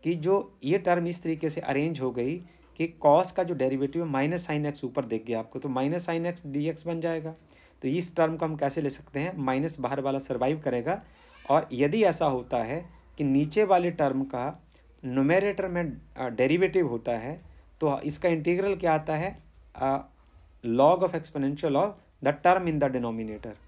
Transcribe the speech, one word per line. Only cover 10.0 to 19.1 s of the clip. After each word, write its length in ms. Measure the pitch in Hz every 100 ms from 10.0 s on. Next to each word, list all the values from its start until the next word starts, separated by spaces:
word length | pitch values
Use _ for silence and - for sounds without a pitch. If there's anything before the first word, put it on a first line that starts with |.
वाला 180 | 135 135
सर्वाइव 420 | 135 123 127 156
करेगा, 420 | 143 120 120 202 - - - - -
और 180 | 143 -
यदि 300 | 123 143 214
ऐसा 240 | 202 - 156
होता 360 | 131 120 123
है 220 | 110 151 180 - - -
कि 60 |
नीचे 400 | 139 135 151 208
वाले 260 | 208 185 175
टर्म 340 | 170 143 131
का 380 | 135 123 131 170 - - _ -
न्यूमरेटर 640 | 127 131 135 180 202 196 190
में, 320 | 175 170 123 - -
अ, 120 | 127
डेरिवेटिव 600 | 113 131 165 185 185 156
होता 300 | 117 117 117
है 220 | 120 160 - - - _
तो 180 | 156 139
इसका 280 | 147 151 180
इंटीग्रल 480 | 165 151 175 196 190
क्या 180 | 175
आता 220 | 156 156